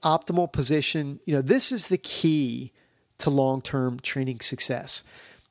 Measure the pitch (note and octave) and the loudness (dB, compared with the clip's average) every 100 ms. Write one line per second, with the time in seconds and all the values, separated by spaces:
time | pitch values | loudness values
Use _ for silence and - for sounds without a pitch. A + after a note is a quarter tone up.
0 | D#3+ D#3+ - F3 E3+ - C3 D3+ C3+ D#3+ | 0 0 0 -2 -2 0 0 2 0 -2
1 | C#3+ C#3+ - C#3+ C3+ C4 - B3 - F#3 | -6 -8 -2 0 2 4 2 0 0 -2
2 | - - E3 D#3 C3 A#2+ B2+ - _ _ | -2 0 2 2 0 -4 -10 -16 _ _
3 | _ - - C#3 C3+ C3+ - C3+ B2+ B2 | _ -4 0 2 2 0 -2 -2 -2 -4
4 | - C#3 C3 A#2 - C#3 - B2 - - | -6 -4 -4 -2 -2 0 -2 -2 -2 -2
5 | - - - - _ | -2 -14 -20 -20 _